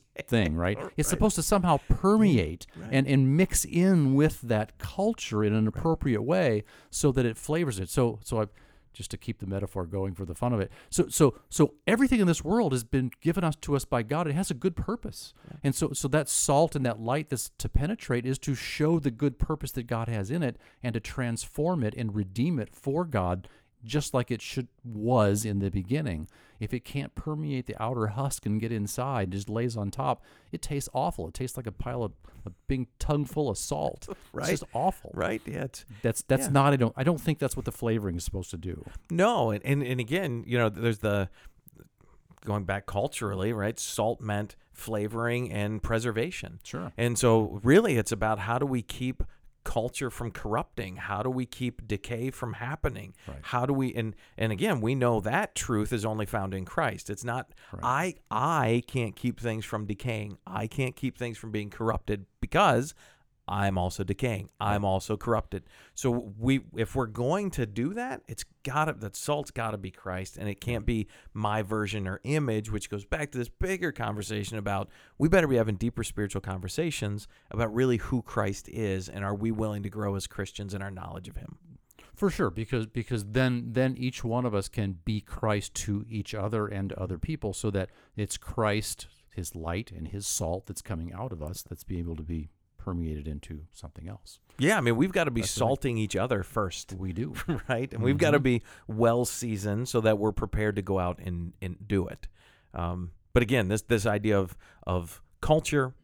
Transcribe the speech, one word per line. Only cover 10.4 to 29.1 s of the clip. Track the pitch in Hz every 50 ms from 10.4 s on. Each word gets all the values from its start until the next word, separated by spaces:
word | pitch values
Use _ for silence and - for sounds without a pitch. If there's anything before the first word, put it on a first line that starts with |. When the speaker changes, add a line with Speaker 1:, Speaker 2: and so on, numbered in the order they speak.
| 120 123
Speaker 1:
of | 123 104
it. | 95 - - - - -
So, | - - 175 -
so, | - - 156 131 - - - -
so | - - 151 - - _ - -
everything | 214 226 277 254 262 226
in | 196 175
this | 165 - -
world | 151 208 240 226 156 131
has | 123 113
been | - - 135 127 120 - _
given | - 165 160 196
us, | 175 160 147 -
to | - - 143
us | 135 -
by | - 139 120 113
God. | 110 139 160 175 151
It | 139
has | 165 196 -
a | 151
good | 117 - 185 175
purpose. | - - - 220 240 - - - - - - - _ - -
Speaker 2:
Yeah. | - - -
Speaker 1:
And | 139 135
so, | - 165 - 143
so | - - 139
that | 135 156 139 -
salt | - - - - 139 143 170 151 -
and | 147 131
that | 123 110 107
light | 113 117 131 156 151 -
that's | 135 117 - - _ -
to | - -
penetrate | - - 143 170 226 - - - 127 123 117
is | 127 135 131
to | - 147 135
show | 117 - - - - 151 156 170 165
the | 143 143
good | 113 113 147 143 123 -
purpose | - - 156 151 - 131
that | - 131 117 117
God | 120 113 113 117
has | 117 107 98 98
in | 143 175 160
it | 123 - - - - _ _ -
and | 123 113
to | 117
transform | - - - - 123 120 117 113 - - - - 151 175 180 160 117
it | 107 -
and | - 120 107 101
redeem | 107 101 95 95 110 127 175 170 131
it | 104 - -
for | - - 139 139 165 180
God, | 165 131 104 90 87 90 92 - - - _ _ _ _ _ -
just | 113 120 151 143 - -
like | 127 120 -
it | 120 110
should, | - - - 131 123 - _ _ -
was | 120 113 104 107 117 123 117 107 101 101 104 110
in | 110 101 101
the | 98 98
beginning. | 90 101 90 95 131 156 156 120 85 76 78 - - - - - _ -
If | 110 104 -
it | 120 -
can't | - - 139 139 - -
permeate | - - 156 151 151 156 147 139 127 123
the | - 101 -
outer | 110 117 127 120 110 107
husk | 101 127 139 139 - - -
and | 104 104 107
get | 110 113
inside, | 120 107 104 101 - - 123 135